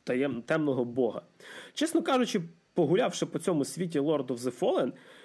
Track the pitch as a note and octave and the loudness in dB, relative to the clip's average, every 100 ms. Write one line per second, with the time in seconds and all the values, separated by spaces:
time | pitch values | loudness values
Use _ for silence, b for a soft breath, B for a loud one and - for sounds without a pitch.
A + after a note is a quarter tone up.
0 | - B2+ C#3+ A#2 - D#3+ D3 B2+ A#2+ A#2+ | -4 0 0 -2 -2 0 2 0 0 0
1 | A#2 - - _ B B B - D#4+ D#4+ | 0 0 -10 _ B B B -4 0 0
2 | E4 B3+ A#3 G#3 E3 - _ - D3 F#3+ | 2 2 2 -2 -4 -12 _ 0 4 4
3 | A3 - D#3 D3 - D#3+ B2+ - F3+ D3 | 2 -2 -4 -2 0 0 0 -4 -2 0
4 | D3 D3 B2+ A#2+ B2+ - G3+ F#4 C3 B | 2 0 -2 -4 -6 -2 0 2 0 B
5 | B B | B B